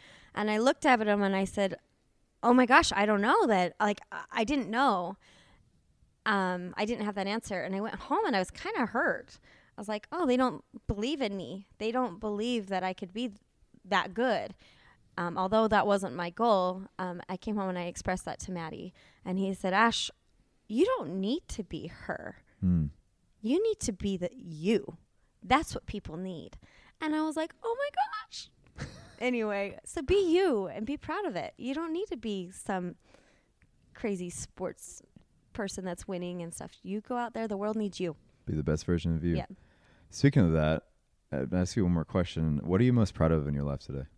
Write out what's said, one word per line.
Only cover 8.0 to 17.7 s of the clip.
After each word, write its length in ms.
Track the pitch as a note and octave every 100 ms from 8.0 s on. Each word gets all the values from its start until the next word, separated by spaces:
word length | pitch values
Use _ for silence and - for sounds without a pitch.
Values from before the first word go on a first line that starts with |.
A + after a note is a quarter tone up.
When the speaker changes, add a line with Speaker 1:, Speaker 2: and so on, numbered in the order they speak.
| - E4 G#4
Speaker 1:
and 100 | G3+
I 20 |
was 120 | F#3
kinda 360 | - F#4 A4 A3+
hurt. 520 | A#3+ D#4 - - - _ - _ -
I 40 |
was 80 | G#3
like, 180 | G#3+ -
"Oh, 140 | E4 D4+
they 100 | B3
don't 260 | B3+ E3+ - - -
believe 340 | G3+ A#3+ D4
in 140 | A3 G3
me. 300 | B2 F#3+ - -
They 120 | A3
don't 300 | B3 B3 A3+
believe 480 | G#3+ G#3 A#3 A#3+ F#3+
that 160 | F#3+
I 80 | F#3
could 200 | F#3 F3+
be 160 | G#3 B3
th-, 120 | G3 _ _ _ _ F#3
that 260 | F#3+ G3
good." 400 | F#3 B3+ F#3 G2+ - - _ - _ _ -
Um, 200 | F3 E3+
although 300 | F#3 A3 A3
that 180 | G#3 E3+
wasn't 280 | G3+ G3
my 160 | B2+ F3
goal, 520 | - A#3 G3 F3+ F#3 G3 -
um, 220 | F#3 F3 -
I 80 | F#3
came 200 | - G#3
home 120 | F#3+